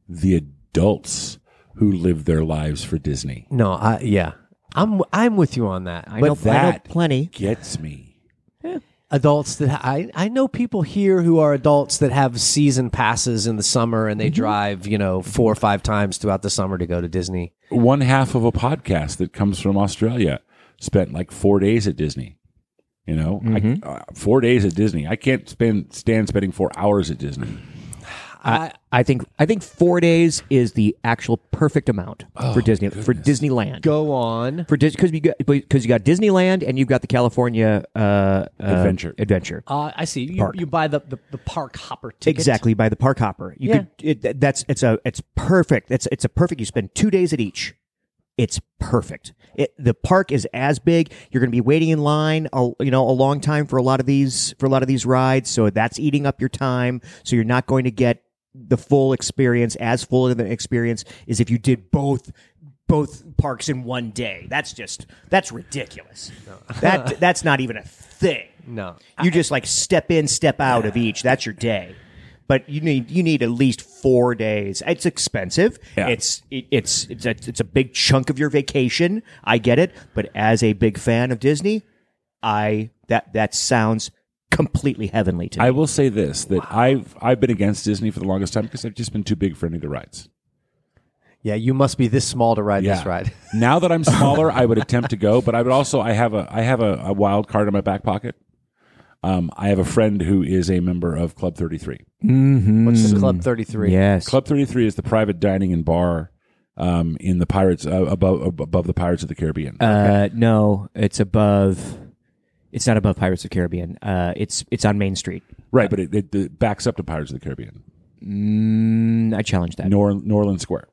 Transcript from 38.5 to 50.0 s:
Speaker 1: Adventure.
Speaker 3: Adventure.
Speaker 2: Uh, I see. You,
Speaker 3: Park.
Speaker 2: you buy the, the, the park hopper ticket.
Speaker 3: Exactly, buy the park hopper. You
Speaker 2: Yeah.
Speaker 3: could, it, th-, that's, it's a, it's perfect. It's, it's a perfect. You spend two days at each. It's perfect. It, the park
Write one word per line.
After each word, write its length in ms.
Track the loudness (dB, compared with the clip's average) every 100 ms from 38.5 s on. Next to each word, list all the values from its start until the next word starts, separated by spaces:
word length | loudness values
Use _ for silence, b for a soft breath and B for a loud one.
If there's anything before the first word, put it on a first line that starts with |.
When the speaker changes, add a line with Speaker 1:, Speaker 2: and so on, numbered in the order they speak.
| -6
Speaker 1:
Adventure. 560 | -2 2 2 0 -6 -4
Speaker 3:
Adventure. 460 | 0 0 -2 -10 -6
Speaker 2:
Uh, 240 | -4 -4 -6
I 80 |
see. 200 | -6 -6
You, 140 | -6 -2
Speaker 3:
Park. 220 | -2 -4
Speaker 2:
you 60 | -4
buy 220 | -2 0
the, 100 | -2 -6
the, 100 | -14 _
the 60 | -14
park 400 | -10 -8 -10 -12
hopper 340 | -14 -14 -14
ticket. 260 | -4 -2 0
Speaker 3:
Exactly, 360 | 0 0 0
buy 160 | 2 0
the 60 | 0
park 220 | 0 0
hopper. 360 | -2 -4 -12 -6
You 120 | 0
Speaker 2:
Yeah. 80 | 0
Speaker 3:
could, 100 | 0 -6
it, 180 | -4 -2
th-, 140 | -4 0
that's, 280 | 0 0 -4
it's 160 | 0
a, 160 | 2 0 -2
it's 160 | -8 -10 -6
perfect. 560 | 2 2 4 0 0
It's, 160 | -4 -4
it's 140 | -4 -2
a 40 |
perfect. 300 | 0 0 -2
You 60 | -6
spend 280 | -4 -6
two 160 | 0 2
days 220 | 2 2
at 60 | 0
each. 340 | -4 -6 -12 -14 _ _ _ _ _ -4
It's 240 | -2 -4 -10 -12
perfect. 540 | -2 -2 -2 -10 -18 _ b -4
It, 180 | -4 -2
the 160 | -2
park 360 | 0